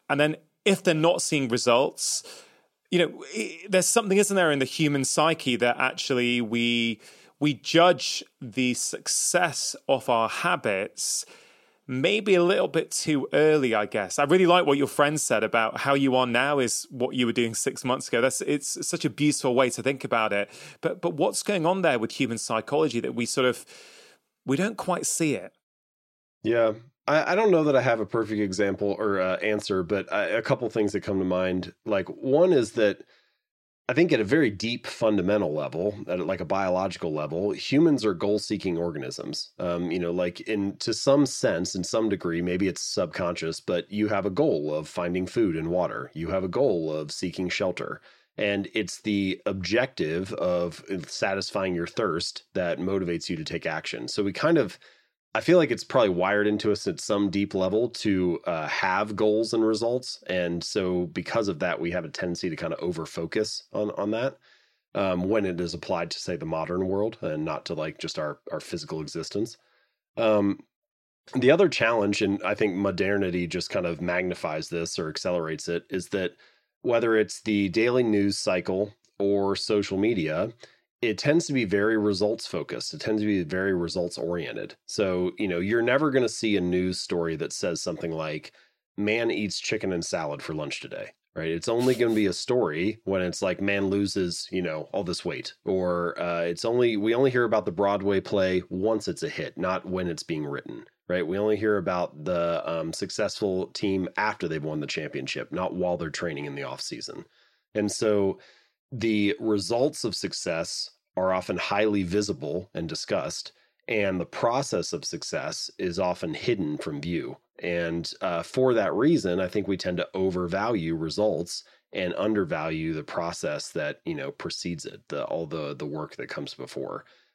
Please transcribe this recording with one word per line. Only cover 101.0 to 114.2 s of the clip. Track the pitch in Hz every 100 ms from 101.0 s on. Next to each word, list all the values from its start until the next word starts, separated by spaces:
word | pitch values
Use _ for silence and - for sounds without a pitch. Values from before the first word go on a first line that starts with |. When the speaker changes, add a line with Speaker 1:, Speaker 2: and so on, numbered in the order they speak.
| -
Speaker 2:
right? | 90 80
We | 98
only | 107 104
hear | 107 101
about | 92 90 85 76 76
the, | 87 85 82
um, | - 82 80
successful | - 98 - 101 - 101 92 90
team | - 101 95 90 -
after | 107 104 82
they've | 78
won | 78 78
the | 73
championship, | 80 73 69 67 67 -
not | 78 92
while | 90 87 87
they're | 80
training | - 85 71 71
in |
the | 139
off | - -
season. | - - - - - _ _ _ _
And | 107 104
so | - 110 104 98 - - _ _ _ _
the | 120 113 107 101 -
results | 113 104 90 117 147 -
of | 113 -
success | 92 - 90 82 85 - - _ _ 92
are | 92
often | 92 90 87
highly | - 101 110 104
visible | 87 104 104 73 73 85 -
and | - 82
discussed, | 78 - 98 71 - - _ _ _ -
and | 110 101
the | 92